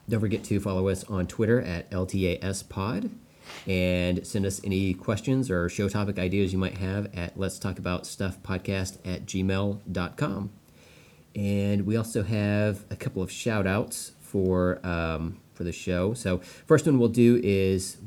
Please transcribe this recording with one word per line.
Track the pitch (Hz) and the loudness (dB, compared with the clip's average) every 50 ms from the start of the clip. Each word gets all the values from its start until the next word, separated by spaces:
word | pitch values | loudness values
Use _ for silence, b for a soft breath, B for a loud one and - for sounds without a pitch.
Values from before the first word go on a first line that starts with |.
| - - | -6 -2
don't | 117 110 | 0 0
forget | 107 104 104 110 - | 2 2 0 -2 -2
to | - 107 98 | 0 0 0
follow | 98 104 95 92 95 98 | 0 0 0 2 2 2
us | 95 95 - | 0 0 -4
on | - 107 92 87 | -4 -2 -2 -2
Twitter | 85 - - 113 107 117 127 | -2 0 0 2 4 4 2
at | - - 87 85 - - | 2 -2 -4 -6 -6 -4
L | - 92 92 | -4 -2 -2
T | 92 - 98 92 90 | 0 0 0 2 2
A | 85 - 82 | 0 0 -2
S | 95 98 - | -4 -4 -4
Pod, | - - - 95 95 104 135 196 226 220 - - B B B B B B B B B | -8 -10 -6 -4 -4 -2 -2 -4 -6 -6 -10 -12 B B B B B B B B B
and | - 95 92 90 90 90 90 87 90 90 92 - | 0 0 2 2 2 2 2 2 2 0 0 -2
send | - - 107 98 | -4 -2 -2 -2
us | 98 95 - - | 0 -2 -4 -4
any | 101 95 95 98 95 90 | -2 0 0 2 0 0
questions | - - - 110 101 - 139 131 131 127 123 | -2 -2 -2 -2 -2 0 0 0 0 0 0
or | 92 87 87 87 | 0 0 0 0
show | - - 101 98 | 0 0 -2 0
topic | - 104 104 101 95 92 | 0 0 -2 0 -2 -2
ideas | 92 90 90 101 101 92 | -2 0 2 2 2 2
you | 92 92 | 2 0
might | 95 90 - 92 | 0 -2 -2 -4
have | 98 92 95 101 104 101 - | -4 -4 -2 -4 -4 -6 -6
at | - 87 - - - | -8 -8 -8 -6 -4
Let's | 95 95 - - | -4 -4 -4 -4
talk | - 101 92 92 | -6 -6 -6 -4
about | 90 90 90 87 - | -4 -4 -4 -4 -4
stuff | - - - 101 92 90 - | -10 -8 -6 -6 -6 -6 -8
podcast | - - 95 90 - - 98 95 92 90 - - - | -6 -6 -6 -4 -2 -2 -2 -2 -2 -6 -8 -10 -8
at | 92 90 - - | -8 -6 -6 -8
gmail | - - 95 92 95 95 95 98 101 101 101 - - | -6 -2 0 0 2 2 2 0 -2 -2 -4 -8 -6
dot | 90 95 90 87 - | -4 -4 -4 -6 -4
com. | - 98 98 101 - 98 90 - - - b b b b b b b b b b b b b - 101 | -4 -4 -4 -4 -6 -8 -8 -10 -14 -20 b b b b b b b b b b b b b -8 -4
And | 101 101 101 101 101 101 101 101 98 | -2 0 0 2 2 2 2 2 2
we | 98 107 | 2 0
also | 113 110 113 - 117 | 0 0 0 -2 -2
have | 104 95 113 104 104 104 104 104 104 107 101 95 - - | 0 0 0 0 2 2 2 2 2 2 0 -2 -6 -12
a | - | -12
couple | - - 135 - 95 | -6 -6 -4 -4 -4
of | 92 - | -4 -4
shout-outs | - - - 120 110 104 95 95 95 104 - - - - - - - - | -6 -4 -2 0 0 2 2 2 2 2 0 -2 -6 -10 -10 -12 -14 -20
for, | - - - 101 92 92 92 90 90 90 90 - - | -18 -4 -2 0 2 4 4 4 4 2 2 0 -2
um, | 92 85 82 82 80 80 80 82 82 95 - - - - | -2 -2 0 0 0 -2 -2 -4 -4 -6 -10 -16 -20 -10
for | - 87 | -6 -6
the | 87 | -6
show. | 80 - - 95 90 87 90 101 | -6 -6 -4 -2 0 2 2 0
So | 117 123 - 98 90 87 B B B B B | 0 -2 -2 -2 -2 -2 B B B B B
first | - 160 143 - | 4 4 6 6
one | 165 143 127 | 6 6 6
we'll | 117 117 | 6 4
do | - 123 120 120 120 120 | 6 8 8 8 8 6
is | - 101 98 98 95 95 95 92 95 - - - 101 | 4 4 4 4 4 4 2 2 0 -4 -10 -10 -2